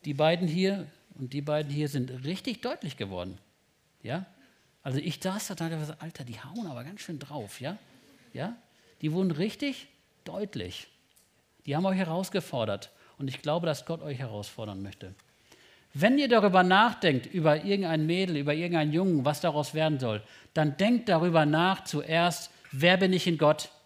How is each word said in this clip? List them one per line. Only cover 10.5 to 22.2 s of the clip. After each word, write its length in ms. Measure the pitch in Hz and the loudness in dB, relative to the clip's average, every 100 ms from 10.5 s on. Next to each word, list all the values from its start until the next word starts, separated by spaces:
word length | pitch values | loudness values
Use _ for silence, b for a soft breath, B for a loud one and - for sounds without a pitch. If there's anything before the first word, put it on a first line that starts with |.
| - 90 - - _ _ _ _ _ _ _ - | -8 -8 -10 -18 _ _ _ _ _ _ _ -4
Die 100 | 143 | -2
haben 100 | 190 | 0
euch 120 | 190 | 0
herausgefordert. 920 | 175 165 190 196 - 131 107 101 - b b b | 0 -2 -2 -6 -4 -4 -2 -4 -8 b b b
Und 100 | 135 | -8
ich 140 | 131 | -6
glaube, 240 | 151 160 170 | -2 -2 0
dass 180 | 139 | -4
Gott 160 | - 165 | -6 -10
euch 160 | 160 127 | -8 -8
herausfordern 640 | 127 107 101 - 107 95 | -8 -8 -10 -10 -10 -8
möchte. 320 | 98 92 95 95 _ b b b b b b | -10 -12 -18 -18 _ b b b b b b
Wenn 260 | 139 196 277 | 2 4 4
ihr 100 | 269 | 6
darüber 340 | 233 202 185 | 6 6 6
nachdenkt, 640 | 180 190 233 - 185 131 - | 8 6 6 4 2 2 0
über 380 | 185 156 151 | 2 4 4
irgendein 420 | 185 202 180 160 156 | 2 -2 0 0 2
Mädel, 300 | 175 190 151 | 0 0 0
über 180 | 143 | 0
irgendeinen 380 | 151 175 170 151 | 0 0 0 2
Jungen, 320 | 156 190 160 | 2 2 2
was 160 | 131 147 | 2 0
daraus 340 | 175 147 147 | 0 0 -2
werden 240 | 156 156 147 | 0 2 2
soll, 240 | 127 107 B B B | 0 -2 B B B
dann 220 | - 151 139 | 0 0 2
denkt 320 | 196 240 226 | 2 2 2
darüber 360 | 170 175 165 | 2 6 4
nach 400 | 147 156 180 190 | 6 4 4 2
zuerst: 680 | - 147 143 165 | -4 -6 0 2